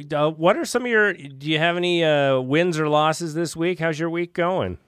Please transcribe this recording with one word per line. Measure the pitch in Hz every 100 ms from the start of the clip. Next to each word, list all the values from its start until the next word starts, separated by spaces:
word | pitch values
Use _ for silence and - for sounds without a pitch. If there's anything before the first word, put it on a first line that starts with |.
| 147
uh, | 147 151
what | 156 165 262
are | 269
some | 247
of | 247
your, | 220 208
do | 175 143 135 147
you | 156
have | 170 175
any, | 175 175
uh, | 160 147 139 131
wins | 127 151 180 156
or | 151
losses | 151 156 156 170
this | 151 170 165
week? | 170 175
How's | 165 151
your | 165
week | 170 170
going? | - 175 185 98 87